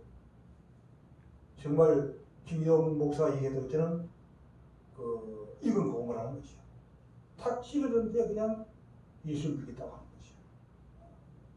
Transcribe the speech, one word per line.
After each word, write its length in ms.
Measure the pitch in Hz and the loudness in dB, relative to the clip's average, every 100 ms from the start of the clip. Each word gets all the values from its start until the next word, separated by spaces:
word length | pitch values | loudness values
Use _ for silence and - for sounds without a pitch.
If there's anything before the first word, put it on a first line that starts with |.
| - - - - - - - - - - - - - - - - | -18 -20 -20 -20 -20 -20 -20 -20 -20 -20 -20 -20 -20 -20 -20 -10
정말 520 | 147 151 156 143 - - - - - | 0 6 8 6 2 -6 -18 -18 -6
김기동 520 | 160 160 160 160 147 | 0 4 6 6 2
목사가 360 | 143 151 147 135 | 0 2 2 2
얘기했을 320 | 135 135 127 | -2 -2 -2
때는 400 | 156 170 165 - - - - - - - - - - | 0 0 -2 -6 -14 -20 -20 -20 -20 -20 -20 -20 -10
그 600 | - 113 110 107 - - | -8 -6 -8 -14 -14 -4
익은 300 | 233 202 135 | 0 2 0
고음을 260 | 117 117 113 | -2 -4 -6
하는 160 | 113 | -6
거죠. 240 | - - - - - - - - - - - | -10 -14 -20 -20 -20 -20 -20 -20 -20 -20 -8
탁 240 | 240 240 | -4 -4
찍어줬는데 640 | - 285 254 226 214 233 214 | -4 -2 2 2 2 0 0
그냥 380 | 214 220 220 - - - - - - | 0 -2 -4 -10 -20 -20 -20 -20 -14
예수를 320 | 156 147 151 139 | -8 -4 -4 -4
믿겠다고 320 | - - - | -8 -12 -14
하는 140 | - | -14
거죠. 300 | - - - - - - - - - - - - - - - | -18 -20 -20 -20 -20 -20 -20 -20 -20 -20 -20 -20 -20 -20 -20